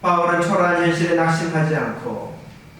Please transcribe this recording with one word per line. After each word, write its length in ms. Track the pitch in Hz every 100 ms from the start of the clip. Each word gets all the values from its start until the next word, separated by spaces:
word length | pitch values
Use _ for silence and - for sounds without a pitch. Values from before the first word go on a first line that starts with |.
바울은 400 | - 175 170 175
초라한 400 | 175 196 175 170
현실에 300 | 170 160 170 170
낙심하지 580 | 160 160 165 156 156 156
않고 640 | 117 107 120 107 98 - - - -